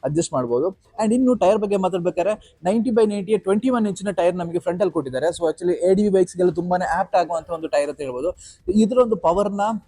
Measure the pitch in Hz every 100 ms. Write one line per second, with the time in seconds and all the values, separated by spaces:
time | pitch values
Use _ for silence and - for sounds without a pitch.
0 | 135 151 165 143 123 120 170 190 _ -
1 | 220 240 254 240 247 220 208 202 185 180
2 | 170 175 180 214 - _ 175 220 226 226
3 | 220 208 185 214 190 208 254 247 214 180
4 | 196 190 175 180 170 170 - 175 196 160
5 | 135 127 156 165 165 156 180 175 180 190
6 | 208 190 185 175 180 170 175 180 180 170
7 | 190 190 165 165 156 165 160 147 147 143
8 | 139 123 160 - - - - 208 214 247
9 | 240 214 165 175 202 202 202 220